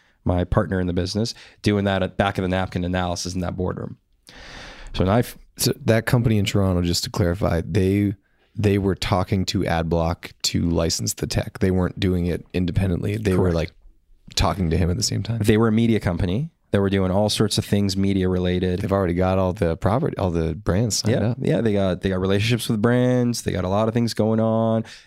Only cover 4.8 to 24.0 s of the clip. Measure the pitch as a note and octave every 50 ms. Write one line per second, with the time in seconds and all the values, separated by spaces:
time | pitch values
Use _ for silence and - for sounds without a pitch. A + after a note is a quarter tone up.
4.8 | - - - - F2+ F#2 G2+ B2 A#2+ - - - - _ _ - - A#2 - -
5.8 | - A#2 A2 A2+ A2 - - B2 A2+ A2+ A2 G#2 G2 - - G#2 G2 F#2+ F#2 F2+
6.8 | F2 F2 F2 - - - - - G#2 E2+ E2+ F2+ F2+ F2 F2 E2 - - E2 G2+
7.8 | F#2 F#2+ G2 G2+ G2+ G2+ G2+ - _ _ _ _ _ _ _ - G#2 G#2 G2 G2+
8.8 | F#2+ G2 F2+ - - - G#2+ F#2 F#2+ - G#2+ F#2+ F#2 - - G2 F2 - E2+ E2
9.8 | E2 E2 E2+ E2+ E2 E2+ E2+ - - - - _ - - - F#2 F2+ E2+ E2 E2+
10.8 | E2 E2+ - - A2+ G#2+ - - - - - - - - - - - F#2 F#2 F#2
11.8 | F2+ - - - G2 F#2 F2+ F2+ F2 F2 D#2+ D2+ - - - F2 F2+ F2 F2 F#2+
12.8 | F#2+ F#2+ F2 - - - G#2 G#2+ A2 F#2+ F#2 F2+ F#2+ F#2 E2 E2 D#2+ - - -
13.8 | - - - _ _ _ - _ _ - - - - F2+ D#2 G2 F#2 E2 D#2+ F2
14.8 | F2+ E2 F2+ - G#2+ - G#2+ G#2+ G2 - A#2 A2+ G#2+ G#2+ A2 G#2+ A#2 A2+ G#2+ A2+
15.8 | A#2 A2+ A2 G2+ - G#2 E2+ E2+ G2+ F2+ F2+ A#2 D#3 E3 - _ _ _ - G2+
16.8 | G2 G2 G2 G2 F#2+ F#2 F2+ G2 G#2+ G#2+ - - A2+ G2+ - - G2+ - - G2+
17.8 | G2+ G2 F#2+ G2 G2 G2 G2 G2 F#2 F#2 F#2 F2+ F2+ F2+ F2+ F2+ F2+ F2+ F2+ F2
18.8 | - F#2 G2 G2 G2 E2+ F2 F2 F#2 F#2 F#2+ F#2+ F#2+ F#2 E2+ - - E2 E2 -
19.8 | - F2+ G2+ C3+ E3+ - - - G2+ F2+ E2+ E2+ E2 D#2+ E2 F2+ - - E2+ G2
20.8 | B2 A2+ F2+ - - G#2+ D#2+ - F#2+ A#2 A#2 - - - D#3 E3+ A#2+ A2+ G2+ G2+
21.8 | G2 F#2+ F2+ E2+ - G2 F#2+ F#2 F#2 G2 G2 G2+ G#2+ A2+ B2 A2 - - A#2 G#2+
22.8 | G#2 A#2+ B2 B2 B2 B2 B2+ B2 B2 A#2+ A#2 - - - F#2 F2+ F2+ F#2 F#2+ G#2
23.8 | A2 A2+ A2 A#2+